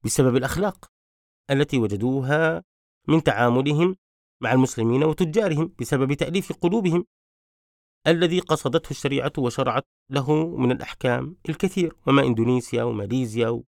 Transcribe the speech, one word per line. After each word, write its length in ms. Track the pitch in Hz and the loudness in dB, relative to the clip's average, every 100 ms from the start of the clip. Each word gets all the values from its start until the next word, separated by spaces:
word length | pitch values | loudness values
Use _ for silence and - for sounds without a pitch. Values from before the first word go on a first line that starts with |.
| 110 | -2
بسبب 300 | - 131 123 | 2 4 2
الأخلاق 500 | 123 160 202 - - _ _ _ _ _ - | 0 -2 -2 -4 -20 _ _ _ _ _ -2
التي 300 | 139 143 131 | 0 2 0
وجدوها 840 | 110 104 123 135 131 151 160 170 - _ _ _ - | 0 0 -2 -2 0 2 2 -2 -10 _ _ _ 0
من 160 | 156 | 0
تعاملهم 720 | 151 110 120 123 139 147 180 190 _ _ _ _ | 0 0 2 2 0 0 0 -2 _ _ _ _
مع 120 | 113 | 0
المسلمين 500 | 131 131 - 113 127 | 2 2 0 0 2
وتجارهم، 720 | 156 151 175 185 202 151 165 - | 0 0 0 0 0 -2 -4 -6
بسبب 340 | 120 135 135 | -4 0 0
تأليف 400 | 143 151 185 - | 0 -2 -2 -4
قلوبهم 520 | - 170 220 185 170 - _ _ _ _ _ _ _ _ _ 151 | -2 0 2 2 0 -2 _ _ _ _ _ _ _ _ _ 0
الذي 320 | 165 170 175 | 2 2 0
قصدته 520 | - 160 139 160 - | 0 -2 0 -2 -4
الشريعة 420 | 143 139 135 131 - | -6 -2 -2 -2 -2
وشرعت 500 | 123 127 127 117 - _ _ | -4 -2 -2 -2 -6 _ _
له 480 | 139 135 151 165 151 | -4 0 0 0 0
من 140 | 127 | 0
الأحكام 640 | 127 143 - 127 123 131 180 - | 0 -6 -4 -2 -2 -4 -10 -10
الكثير، 460 | 156 185 196 170 - - | -4 -2 0 -2 -2 2
وما 140 | 139 | 4
إندونيسيا 600 | 135 113 117 123 - 117 | 4 2 2 0 0 -2
وماليزيا 800 | 120 110 101 127 120 110 113 120 | -2 -4 -4 -4 -2 -2 -2 -4